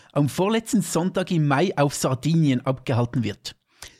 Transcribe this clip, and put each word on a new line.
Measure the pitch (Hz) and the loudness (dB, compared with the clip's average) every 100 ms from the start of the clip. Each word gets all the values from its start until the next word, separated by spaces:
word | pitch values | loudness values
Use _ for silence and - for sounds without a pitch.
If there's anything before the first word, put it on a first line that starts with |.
| - | -6
am | - 143 | -2 0
vorletzten | - 190 226 226 220 | 0 0 0 0 0
Sonntag | 165 165 185 190 180 | 0 -2 -2 -2 0
im | 170 147 | 0 2
Mai | 135 180 - | 2 0 0
auf | 143 | 0
Sardinien | - 151 123 143 165 151 123 | 0 -2 -2 0 2 2 2
abgehalten | - 127 - 120 120 131 | -2 -4 -2 0 0 -2
wird. | 110 98 - - _ _ - - | -4 -6 -14 -18 _ _ -20 -20